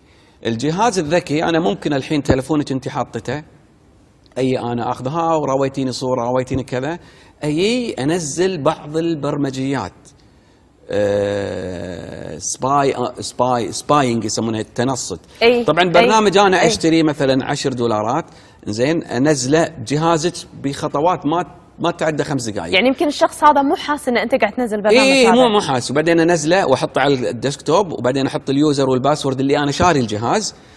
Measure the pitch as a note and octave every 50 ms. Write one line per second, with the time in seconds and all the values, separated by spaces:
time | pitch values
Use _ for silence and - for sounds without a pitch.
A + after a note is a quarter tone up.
0 | _ _ _ _ _ _ _ _ - A2+ A#2 A2+ C3+ D3+ E3 G3 A3+ B3 F#3+ F#3
1 | D#3 D3 F3 F3 - - C#3+ D#3 E3 E3+ E3 D#3+ F3 G3 G3+ - - E3 D3 C3+
2 | - - D#3+ C#3+ - - - C3 B2+ - D#3+ D3 C3+ - C3+ C3 - C3+ - C#3+
3 | A#2+ - - A2+ - - B2+ D3+ D3+ - - - _ _ _ _ _ _ _ _
4 | _ _ _ _ _ _ - B2+ C3+ C3 B2+ A#2+ A#2 A#2+ A#2+ A#2+ A2+ A#2+ B2 -
5 | B2+ C3 D#3 E3+ E3 E3 E3 D#3 D3 C3+ C3+ C3+ C#3 C3+ C3+ C#3+ C3+ C3 A#2 -
6 | C3+ B2+ B2+ B2 A#2 A#2+ B2+ B2+ B2+ - C3+ C3 A#2 - - B2 C3 D3 E3+ F3
7 | - - - - - - _ - D3 D3+ D3 D#3+ F#3+ A3 A#3+ B3+ A#3+ A3+ - -
8 | B2+ D3 E3+ F#3 D#3+ C#3 C3+ D#3 F3+ F#3+ F#3+ D#3 C3+ D#3 D#3 - - D3+ D3+ D#3+
9 | E3 E3+ E3 C#3+ C#3+ C#3+ D3 D3 C#3 C3+ C3 C3 C3 C3+ C#3 B2+ G2 F2 - -
10 | - - - _ _ _ _ _ _ _ _ _ _ _ _ _ _ - - G2+
11 | G#2 G2+ G2+ G2+ G2+ G2+ G2+ G2+ G2 F#2+ F#2+ F#2 F#2 F2+ F#2 F2 F#2+ F#2 F2 -
12 | - - - - - - D#2+ - - - - - B2+ C3 C#3 C#3+ C#3 C3+ - -
13 | B2 - - - G2+ - - - B2 B2+ B2 A#2+ G#2+ - - - - - D3 D3
14 | C3+ B2 A#2 A2+ G2+ A2+ - B2 A2+ A2+ A2 A2 G#2+ - - - A#2+ C3+ C3 A#2+
15 | - - F#2 - - - - - A3 A#3 B3 A#3+ A#3 - D3+ E3+ F#3 F3+ E3 F3
16 | - B3 A3 A3 G#3+ G3+ E3+ G3+ G3+ F#3+ F#3 E3+ - - G#3+ G3 - D#3+ D#3+ E3
17 | D#3 D#3 C#3+ - C#3+ C3+ C3 C3 - - C#3+ C#3+ - C#3 B2+ B2 A#2 A#2 A2 G#2+
18 | G#2+ A2+ C3 E3 E3+ - - - - - - - - - G#2 A2 B2 D3 E3+ E3
19 | - - G#2 A#2+ C3+ D3+ D#3 C3 B2 C3 D3 E3 D#3+ - - - A2+ - C#3+ D3+
20 | D#3+ E3 E3+ D#3 D3+ F3 - - - - - - - C#3+ C#3 - D3+ C#3+ - C#3+
21 | D#3 F3+ F3+ - - C#3+ D#3+ F3 F3 - - - - _ _ - C#3+ E3+ E3+ -
22 | E3 D#3+ D#3 C#3+ C#3+ - C#3+ C3 A#2+ A2 G2 G2+ E2+ E2+ F#3+ F#3 A3+ C4 C4 -
23 | E4 D4 C#4+ - E4 - - - D#4 D4+ D4 C#4+ C#4 C#4 F4+ - - - D4 C#4
24 | - C4 A#3+ G#3+ G3 A#3 C4+ B3+ A3+ G3+ - B3+ B3 G#3+ G#3+ G#3+ G3 G#3+ G#3+ B3+
25 | C4+ C4+ C4+ C4 B3 A3+ A3+ B3 B3+ A3+ G#3 G#3 - - C3+ B2 - - B2 D3
26 | D#3+ E3+ E3+ E3 E3 E3+ F3 D#3+ C#3+ D#3 F3+ G3 F3+ C#3 C3 - D#3 D3 - C#3
27 | C3 C#3+ C#3+ B2 A#2 G#2 A#2+ A2+ A#2+ C3+ C#3+ - - C#3+ D3+ G3 G#3 E3 A#2+ G#2+
28 | A#2+ B2 C3+ C3+ C3+ - - D3 - - C#3 C#3+ D3+ D3+ C#3 C#3 C3+ C3 C3 B2+
29 | B2 C#3 D3+ D3 - C3+ B2+ C3 C3+ C#3 C#3+ C#3+ C#3+ C#3+ C3+ - F3 F3+ E3 C#3
30 | A#2+ G#2 G#2+ G#2 A#2 B2 F3 A3 G3+ - - - - - -